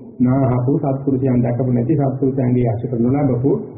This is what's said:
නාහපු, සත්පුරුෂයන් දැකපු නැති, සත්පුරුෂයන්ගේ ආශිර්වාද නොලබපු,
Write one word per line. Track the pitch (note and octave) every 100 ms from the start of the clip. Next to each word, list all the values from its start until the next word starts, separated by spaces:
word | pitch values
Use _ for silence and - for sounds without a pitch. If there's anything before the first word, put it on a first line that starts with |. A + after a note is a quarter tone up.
| - -
නාහපු, | B2 C3+ B2+ B2 B2
සත්පුරුෂයන් | D3+ C#3 C3+ C#3 B2+ C3 B2
දැකපු | A#2+ A#2+ B2+
නැති, | A#2+ A#2 C#3+
සත්පුරුෂයන්ගේ | C3+ B2+ C3+ C3+ B2 B2 A#2+
ආශිර්වාද | G#2+ - A#2
නොලබපු, | A#2+ C#3+ C3+ A#2+ C3+ G#3+ -